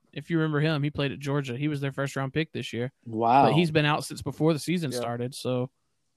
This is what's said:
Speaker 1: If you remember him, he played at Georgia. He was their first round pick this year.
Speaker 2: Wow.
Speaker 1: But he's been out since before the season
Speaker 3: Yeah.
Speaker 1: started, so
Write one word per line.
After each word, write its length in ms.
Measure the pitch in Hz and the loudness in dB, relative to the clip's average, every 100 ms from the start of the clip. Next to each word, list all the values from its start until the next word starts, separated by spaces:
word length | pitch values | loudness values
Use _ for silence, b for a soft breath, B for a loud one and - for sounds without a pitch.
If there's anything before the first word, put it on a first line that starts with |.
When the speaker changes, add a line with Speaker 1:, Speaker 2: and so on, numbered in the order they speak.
| _ | _
Speaker 1:
If 180 | - 151 | -14 -2
you 80 | 170 | 0
remember 220 | 156 147 | 2 2
him, 220 | 151 151 | 2 2
he 60 | 147 | 0
played 200 | 147 143 | -2 -2
at 80 | 117 | -2
Georgia. 380 | 139 143 135 120 | -2 -2 -2 -2
He 100 | 147 | -2
was 120 | 143 | -2
their 120 | 139 | -4
first 220 | 135 139 | -2 -4
round 180 | 139 135 | -2 -2
pick 200 | 151 160 | -2 -4
this 200 | 117 123 | -6 -6
year. 200 | 113 123 - | -6 -6 -8
Speaker 2:
Wow. 420 | - 110 117 131 135 | -8 0 6 6 6
Speaker 1:
But 80 | |
he's 180 | 151 175 | 4 4
been 120 | 156 | 2
out 200 | 147 151 | 2 0
since 180 | 143 151 | -4 -8
before 300 | - 131 156 | -10 0 0
the 60 | 156 | 2
season 320 | - 175 156 | -2 -2 -2
Speaker 3:
Yeah. 60 | 123 | -4
Speaker 1:
started, 360 | 117 120 123 | -4 -4 -6
so 360 | - 123 127 123 - _ _ _ | -6 -4 -2 -4 -8 _ _ _